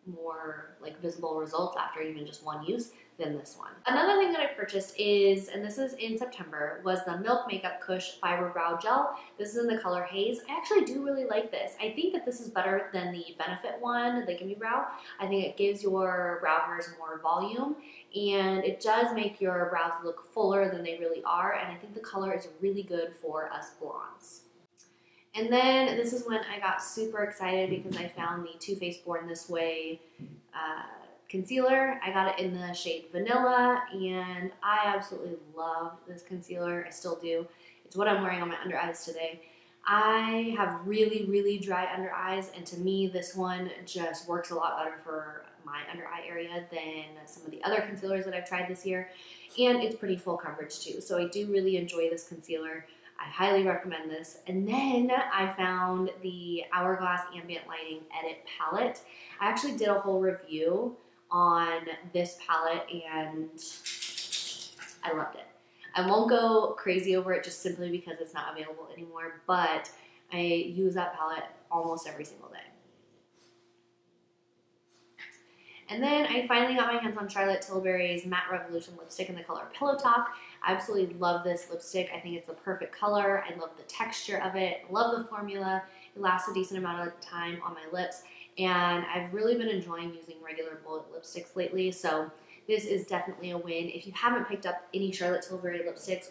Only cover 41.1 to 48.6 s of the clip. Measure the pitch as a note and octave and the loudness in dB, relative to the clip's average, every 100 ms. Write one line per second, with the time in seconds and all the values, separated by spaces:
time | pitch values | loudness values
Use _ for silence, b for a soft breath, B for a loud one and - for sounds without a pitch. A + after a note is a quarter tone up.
41.1 | G#3+ G3 G3+ G3+ G3+ F#3 F3+ F#3 F3 F#3 | 4 4 4 4 2 0 0 0 -2 -4
42.1 | E3+ F#3 G3 F#3+ - F3 F3 F3+ G3 F#3+ | -2 -2 -2 -2 -10 -10 -2 2 4 2
43.1 | F3+ F3 F#3+ F#3 F3+ F#3 - F3+ F3+ E3+ | 0 -4 -2 -2 -2 -4 -8 -8 -4 -4
44.1 | E3 F3 F3 F3 E3+ E3 - D#3 D#3 D#3+ | -4 -4 -4 -2 0 0 0 -4 -6 -8
45.1 | D#3 D3+ D3+ - - D3+ D3 D3 E3+ E3 | -8 -6 -12 -16 -18 -10 -10 -8 -10 -8
46.1 | E3+ E3+ E3+ E3+ F3 F3 E3+ D#3 D#3 D#3 | -8 -8 -6 -6 -6 -4 -4 -4 -6 -8
47.1 | D#3 D3+ - - - F3+ G#3+ G#3 G3 F#3+ | -12 -14 -12 -10 -4 0 2 0 -4 0
48.1 | F#3+ F#3+ F3+ F3 F#3 | 0 0 -4 -4 -2